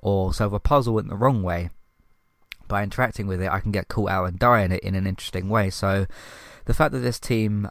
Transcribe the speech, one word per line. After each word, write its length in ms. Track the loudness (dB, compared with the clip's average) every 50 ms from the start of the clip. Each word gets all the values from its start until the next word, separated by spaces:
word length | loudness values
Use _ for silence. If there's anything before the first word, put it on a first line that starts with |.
| -2
or 300 | 0 0 2 0 0 0
solve 180 | 0 0 0
a 80 | 0 0
puzzle 400 | 2 2 2 4 2 2 0 0
in 80 | -2
the 80 | -4 -4
wrong 260 | 0 2 2 2 2
way, 280 | 0 -2 -2 -2 -4 -6 -10 -14 -20 _ _ _ _ _ _ _ _ _ _ _ _ _ -20 -20 -10
by 160 | -4 -2 -2 -2
interacting 420 | -2 0 -2 -2 -2 -2 -4 -4
with 160 | -4 -2 -2
it, 80 | 0 0
I 120 | 0 0
can 100 | 0 0
get 160 | -2 -2 -2
caught 220 | -2 -2 0 0 2
out 160 | 2 0 0
and 120 | -2 0
die 260 | 2 4 6 6 6 4
in 100 | 2 0
it 100 | 0 -2
in 100 | -2 -2
an 140 | -2 -2
interesting 400 | -2 -4 -6 -8 -8 -6 -6 -2
way. 220 | 0 2 2 2 0
So 360 | -2 -2 0 0 2 2 0 -2 -6 -12 -16 -18 -20 -20 -20 -20 -20 -10 -2
the 80 | -2 2
fact 180 | 2 2 2
that 80 | 2 0
this 180 | -2 -2 -2
team, 520 | -4 -2 0 0 2 2 0 0 -2 -2 -2